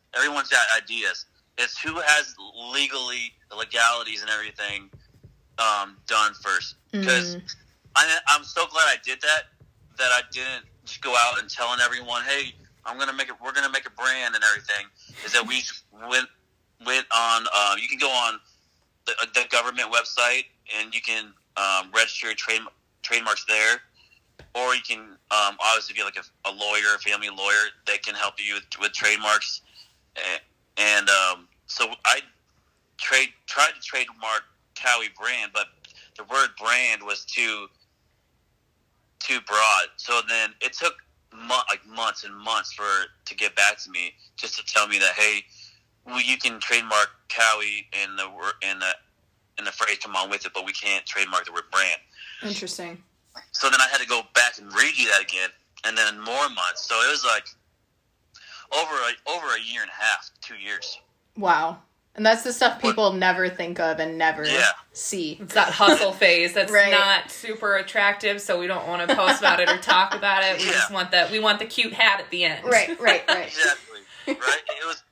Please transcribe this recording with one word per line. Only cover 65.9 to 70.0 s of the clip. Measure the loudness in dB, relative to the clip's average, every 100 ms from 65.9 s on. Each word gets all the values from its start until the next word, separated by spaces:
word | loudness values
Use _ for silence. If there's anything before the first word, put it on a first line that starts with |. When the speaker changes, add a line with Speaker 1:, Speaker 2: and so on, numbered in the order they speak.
| 8 4
Speaker 3:
phase | 6 6 6 4
that's | 2 4
Speaker 2:
Right. | 6 6
Speaker 3:
not | 6 6 4 0
super | -10 -10 -4 0
attractive, | 0 0 2 2 2 0 -2
so | -2 -2
we | 0
don't | -4 -4
wanna | -2 0
post | 4 4 4
about | 4 4
it | 4
or | 2
talk | 4 4